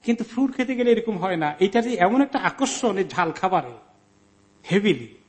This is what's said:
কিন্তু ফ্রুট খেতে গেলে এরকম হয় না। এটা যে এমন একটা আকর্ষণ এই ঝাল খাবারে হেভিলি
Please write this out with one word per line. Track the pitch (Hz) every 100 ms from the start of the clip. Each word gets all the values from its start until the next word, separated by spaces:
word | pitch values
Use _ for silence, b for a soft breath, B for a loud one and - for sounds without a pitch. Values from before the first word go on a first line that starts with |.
কিন্তু | - 233
ফ্রুট | 220 - 269 269
খেতে | 254 247
গেলে | 240
এরকম | 220 226 196
হয় | 185 175
না। | 151 151
এটা | 190 233
যে | 233
এমন | 226 180 247
একটা | 277 -
আকর্ষণ | 180 - 262 - 247 190
এই |
ঝাল | 185 - 170
খাবারে | 147 190 180 127 117 _ _ _ _ _ _ _ _ -
হেভিলি | 185 208 139 117 -